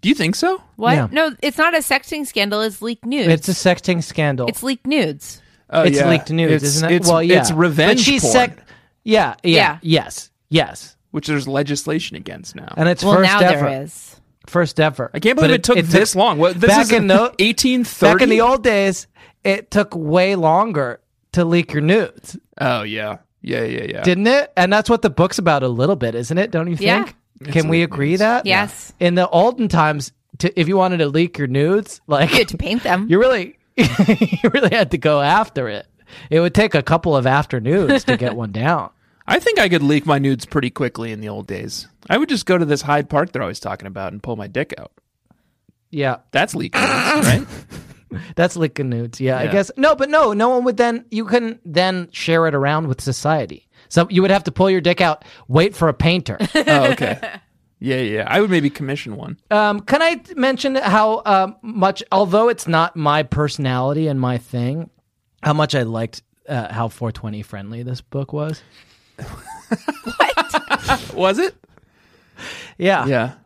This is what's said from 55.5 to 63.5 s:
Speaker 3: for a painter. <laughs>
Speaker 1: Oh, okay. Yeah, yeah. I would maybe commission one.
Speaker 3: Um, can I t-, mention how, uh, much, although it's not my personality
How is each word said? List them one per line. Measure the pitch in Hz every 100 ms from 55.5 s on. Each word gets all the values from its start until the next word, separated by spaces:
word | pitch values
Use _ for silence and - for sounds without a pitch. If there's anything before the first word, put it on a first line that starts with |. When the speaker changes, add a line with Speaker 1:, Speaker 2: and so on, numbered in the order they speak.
| 131 185 202
Speaker 3:
for | 165
a |
painter. | - 165 180 - 104 202
<laughs> | 214
Speaker 1:
Oh, | - 302 135
okay. | 254 - 104 220 - _ _ _ _
Yeah, | 117 131
yeah. | 120 107 107
I | 170
would | 208
maybe | 180 143
commission | 143 135 143 - 104
one. | - 165 _
Speaker 3:
Um, | 208 214 208
can | 202 285
I | 330 339
t-, | -
mention | 339 262 262 277 262
how, | 214 202 220 220
uh, | - 196 190 214
much, | 226 220 190 196 -
although | 190 202 196 233
it's | 233 -
not | 160 170 170
my | 151 147
personality | 147 - 147